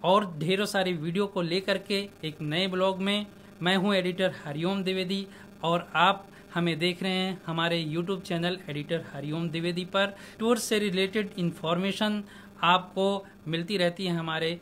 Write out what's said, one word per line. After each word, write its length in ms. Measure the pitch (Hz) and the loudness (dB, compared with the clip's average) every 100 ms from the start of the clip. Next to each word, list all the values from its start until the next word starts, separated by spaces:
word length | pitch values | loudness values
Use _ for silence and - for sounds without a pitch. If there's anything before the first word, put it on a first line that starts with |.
और 220 | 165 196 202 156 | 6 4 4 -2
ढेरों 280 | 156 190 202 | 0 2 2
सारे 260 | 202 185 | 2 2
वीडियो 340 | 175 156 175 202 | 0 -2 0 0
को 160 | 190 | 0
लेकर 360 | 165 180 190 196 | 0 0 0 -2
के 300 | 190 196 202 - | 0 -4 -4 -8
एक 160 | 160 151 | -10 -6
नए 260 | 151 160 190 | -2 0 0
ब्लॉग 320 | 185 190 185 | 2 2 2
में। 280 | 190 202 208 - - - | 0 0 -2 -12 -20 -2
मैं 140 | 170 190 | 2 4
हूं 180 | 196 | 4
एडिटर 400 | 196 180 180 185 - | 4 2 0 0 0
हरिओम 380 | 156 147 170 196 | -8 -2 0 0
द्विवेदी 440 | 185 190 185 196 196 - - - | -2 -2 -2 -4 -6 -14 -20 -6
और 260 | 165 175 175 | 0 0 0
आप 320 | 208 175 196 - - - | 4 4 4 -4 -20 -6
हमें 240 | 175 170 156 | 0 0 2
देख 240 | 175 175 | -2 0
रहे 100 | 190 | -2
हैं 280 | 185 185 190 - | 0 -2 -4 -4
हमारे 380 | 165 165 170 | -2 0 0
YouTube 360 | 156 160 175 190 | 0 -2 -2 -4
चैनल 380 | 180 170 175 180 - | -2 -2 0 -2 -6
एडिटर 360 | 147 147 165 123 | -8 -4 -4 -4
हरिओम 360 | 143 143 156 170 | -10 -6 -2 -2
द्विवेदी 360 | 160 170 170 | -2 -2 -2
पर। 300 | 180 196 202 196 - - | 0 2 2 -2 -18 -2
टूर 200 | 220 233 | 2 2
से 200 | - 214 | 2 0
रिलेटेड 520 | 208 185 190 214 202 - | 2 2 0 0 -4 -2
इन्फॉर्मेशन 840 | 175 165 160 170 196 190 214 208 202 - - - | -2 -2 0 0 0 0 0 0 -6 -16 -20 0
आपको 640 | 170 180 180 190 196 196 - - 151 | 4 4 2 0 2 0 -6 -14 -4
मिलती 280 | 165 170 202 | -4 -2 2
रहती 300 | 175 175 185 | 2 2 -2
है 100 | 170 | -2
हमारे 420 | 165 160 160 170 | -2 -2 -2 -4